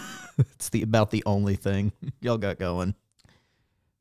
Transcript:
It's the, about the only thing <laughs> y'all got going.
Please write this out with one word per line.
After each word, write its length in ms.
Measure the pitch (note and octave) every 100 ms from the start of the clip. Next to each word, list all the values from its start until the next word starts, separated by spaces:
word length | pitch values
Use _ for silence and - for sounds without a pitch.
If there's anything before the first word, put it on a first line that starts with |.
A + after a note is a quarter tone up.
| - - - - A#2+ -
It's 140 | -
the, 140 | A#2
about 280 | A2 A2 G#2+
the 100 | G#2+ G#2
only 300 | G2+ G2+ F#2+
thing 340 | G2 G2 G2+ - -
<laughs> 140 | -
y'all 160 | A#2+ A#2
got 220 | G2+ E2+
going. 360 | F2+ F2 F#2 G2+ _ _ _ _ _ _ _ _ _ _